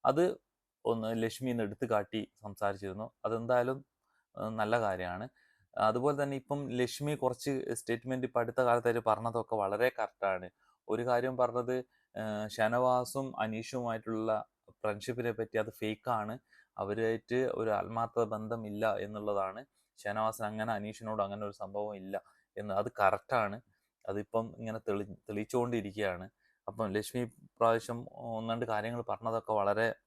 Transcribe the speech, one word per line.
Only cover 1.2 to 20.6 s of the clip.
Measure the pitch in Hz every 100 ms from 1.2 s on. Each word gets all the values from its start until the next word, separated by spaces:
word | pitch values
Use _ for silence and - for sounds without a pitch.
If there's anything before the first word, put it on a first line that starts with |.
ലക്ഷ്മി | 113 - 127
ഇന്ന് | 120
എടുത്തു | 107 104 117
കാട്ടി | 107 101 110 - _
സംസാരിച്ചിരുന്നു. | 104 98 101 98 98 95 113 _ 107
അതെന്തായാലും, | 113 117 123 120 135 - _ _ _ _ -
ഏർ, | 107
നല്ല | 113 107 120
കാര്യമാണ്. | 107 92 90 90 117 _ _ _ _ -
അതുപോലെ | 107 120 139 143
തന്നെ | 139 139
ഇപ്പം | - 143 135
ലക്ഷ്മി | 123 123 - 147 147
കുറച്ച് | 127 123 143 135 -
സ്റ്റേറ്റ്മെന്റ് | 117 - 117 127 127 127
ഇപ്പം | 123
അടുത്ത | 117 127
കാലത്തായിട്ട് | 123 120 120 117 113
പറഞ്ഞതൊക്കെ | 107 117 117 107 110
വളരെ | 98 104 123 -
കറക്റ്റാണ്. | 107 _ 101 92 90 _ _ _ -
ഒരു | 110 120
കാര്യം | 120 127 127
പറഞ്ഞത്, | 123 120 120 127 123 _ _ 98
ഏർ, | 110 107 107
ഷനവാസും | - 110 120 127 127 123 139 135 -
അനീഷുമായിട്ടുള്ള | 110 110 113 127 120 113 113 110 110 107 - _ -
ഫ്രണ്ട്ഷിപ്പിനെ | _ 107 104 117 120 120
പറ്റി | 110 110 110
അത് | 107
ഫേക്കാണ്, | - 107 107 - 113 104 117 _ - _ -
അവരുമായിട്ട് | 98 104 113 113 - 123 131
ഒരു | - 110
ആത്മാർത്ഥ | 104 90 113 120 -
ബന്ധമില്ല | 110 107 107 117 107 104 110 98
എന്നുള്ളതാണ്. | 101 107 104 101 95 104 135 _ _ -
ഷനവാസിന് | 104 104 110 113 107
അങ്ങനെ | 107